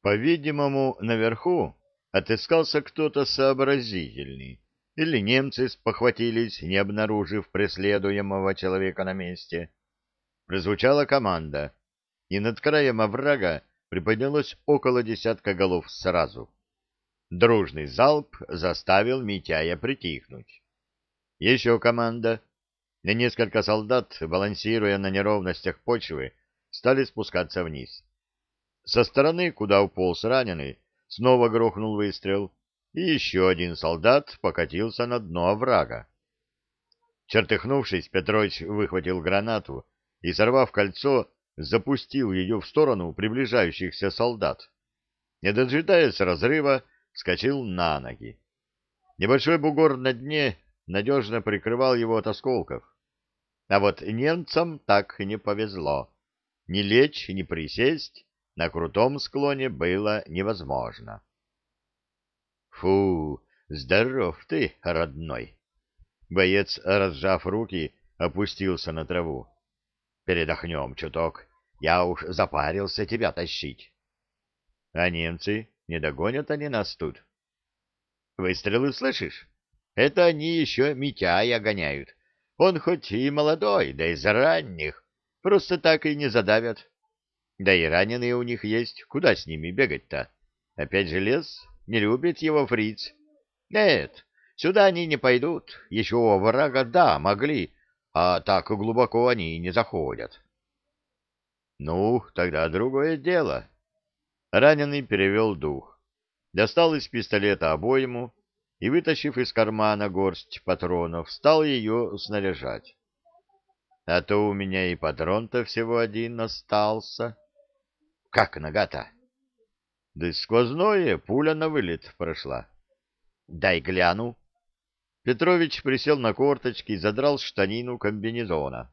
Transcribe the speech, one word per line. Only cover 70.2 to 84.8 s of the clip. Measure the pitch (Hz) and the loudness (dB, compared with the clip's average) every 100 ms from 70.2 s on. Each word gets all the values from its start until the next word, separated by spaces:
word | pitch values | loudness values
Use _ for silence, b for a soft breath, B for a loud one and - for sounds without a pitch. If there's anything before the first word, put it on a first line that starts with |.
«Передохнём | - 87 80 78 85 80 67 | -2 0 0 -4 -4 -8 -8
чуток. | 67 80 80 82 - - _ _ _ | -10 -8 -4 -4 -6 -20 _ _ _
Я | 76 87 | 2 2
уж | 90 85 | 2 -2
запарился | 78 85 95 73 73 92 101 - 101 | -6 -2 -2 0 -2 -4 -6 -6 -6
тебя | 117 101 | -2 -2
тащить». | - 87 - 73 62 - _ _ _ _ _ _ _ _ _ _ | -4 -8 -8 -10 -14 -20 _ _ _ _ _ _ _ _ _ _
«А | 82 87 | 0 0
немцы, | 85 82 85 - 107 110 _ - | 0 -4 -4 -4 -4 -6 _ -8
не | 82 | -4
догонят | 76 67 95 131 147 | -4 -2 -2 -2 -4
они | 151 147 | -6 -4
нас | 117 98 - | -4 -4 -6
тут?» | 78 - _ _ _ _ _ _ _ _ _ _ _ - | -10 -10 _ _ _ _ _ _ _ _ _ _ _ -6
«Выстрелы | 92 90 104 110 139 | -4 -2 0 0 0
слышишь? | - 262 - 82 - - _ _ _ _ | -2 -4 -4 -8 -12 -20 _ _ _ _
Это | - 135 143 | 2 2 6
они | 175 156 160 165 | 4 4 -2 0
ещё | 143 - 139 | 0 0 0
Митяя | 131 139 - 92 87 117 117 | 0 -6 -2 2 2 2 0
гоняют. | 104 101 76 71 69 - _ _ _ _ | 0 -2 -2 -4 -10 -20 _ _ _ _
Он | 180 170 | 2 4
хоть | 165 170 - | -2 -2 -2
и | 104 135 | -2 0
молодой, | 147 151 160 208 196 71 | 2 0 2 2 2 0
да | 95 80 | -2 -2
из | 85 | 0
ранних, | - 107 147 165 139 85 | 0 4 4 2 -2 -8